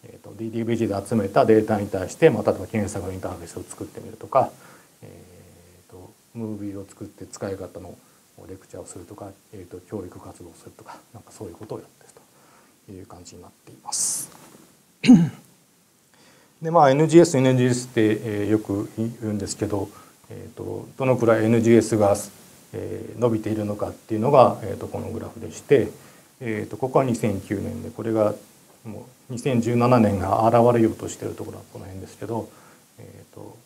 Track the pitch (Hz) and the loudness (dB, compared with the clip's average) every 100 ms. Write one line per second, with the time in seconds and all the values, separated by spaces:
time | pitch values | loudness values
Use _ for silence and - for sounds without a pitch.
0 | - - 101 101 113 113 113 117 110 98 | -20 -20 -20 -12 -8 -6 -4 -2 0 -2
1 | - 117 98 147 113 110 107 107 104 95 | -2 -2 2 2 6 4 4 -2 -2 -6
2 | 90 - 160 110 104 - 92 113 95 98 | -6 4 4 4 0 -2 -4 -4 -4 -6
3 | 92 95 92 90 85 - 87 - 98 - | -8 -10 -10 -12 -14 -16 -16 -16 -16 -14
4 | 98 104 101 131 - - - - _ _ | -18 -18 -2 0 0 -6 -20 -20 _ _
5 | 50 - - - - - - - _ 92 | -20 -20 -20 -20 -20 -20 -20 -20 _ -20
6 | 101 _ _ 117 110 104 101 98 98 - | -20 _ _ -12 -10 -10 -10 -12 -16 -18
7 | 101 - 92 - 101 95 90 87 90 - | -20 -18 -20 -12 -10 -10 -12 -16 -18 -20
8 | _ _ _ - 98 95 _ 95 - 98 | _ _ _ -20 -20 -20 _ -18 -18 -18
9 | 85 107 101 95 _ 104 87 90 _ 107 | -18 -18 -18 -20 _ -20 -18 -20 _ -12
10 | 90 - 95 - 87 87 - - - - | -12 -18 -20 -20 -20 -20 -20 -20 -20 -20
11 | _ 107 - - 110 - 107 113 - _ | _ -20 -20 -16 -16 -16 -14 -14 -16 _
12 | - - _ _ _ _ _ _ - 95 | -20 -20 _ _ _ _ _ _ -20 -20
13 | 92 90 90 90 87 _ - - - - | -20 -20 -20 -20 -20 _ -20 -20 -12 -6
14 | - - - - - - - _ _ _ | -6 -6 -12 -18 -20 -20 -20 _ _ _
15 | - 202 151 - _ _ _ _ _ _ | 8 8 8 -4 _ _ _ _ _ _
16 | _ _ _ _ _ _ 160 170 143 139 | _ _ _ _ _ _ 2 6 6 6
17 | 156 165 170 135 131 127 123 123 - 120 | 8 8 8 6 4 4 4 0 -2 2
18 | 110 107 117 104 104 107 - 101 107 - | 2 2 -2 -4 0 0 0 -4 -4 -6
19 | 113 - 107 104 - - 98 101 101 - | -6 -6 -6 -6 -6 -6 -4 -4 -6 -12
20 | - _ _ 98 95 - 98 101 107 - | -20 _ _ -18 -16 -14 -12 -12 -14 -4
21 | 131 123 113 110 110 117 113 113 110 110 | 0 2 4 4 4 4 6 6 6 2
22 | 101 101 - - - - _ 101 95 95 | 2 2 -4 -18 -20 -20 _ -12 -10 -10
23 | - 107 120 110 107 107 104 101 92 - | -12 -2 0 0 -4 -4 -4 -6 -8 -10
24 | - 107 123 143 107 - 101 101 - 98 | -8 -2 2 6 6 4 -10 -10 -10 -10
25 | 95 - - - - - - 139 92 - | -10 -10 -12 -14 -16 -16 2 2 2 -8
26 | - - _ _ 120 107 - - 131 143 | -20 -20 _ _ -8 -6 -8 -8 -2 0
27 | 131 113 113 98 - 98 95 92 - - | 0 -2 -2 -4 -6 -8 -6 -10 -12 -10
28 | 113 110 104 104 - _ _ _ 113 101 | -4 0 0 -2 -16 _ _ _ -18 -18
29 | - _ - 120 147 120 107 120 120 123 | -20 _ -16 -8 -2 -2 0 2 4 4
30 | 104 98 92 110 113 117 120 120 113 - | 4 2 0 2 4 6 4 4 2 0
31 | - - 101 - 101 - - - 95 95 | -12 -10 -10 -10 -14 -14 -18 -18 -16 -16
32 | - - 107 113 - - - _ _ - | -18 -14 -8 -8 -8 -16 -20 _ _ -20
33 | 101 - - - 104 120 | -20 -20 -20 -20 -20 -20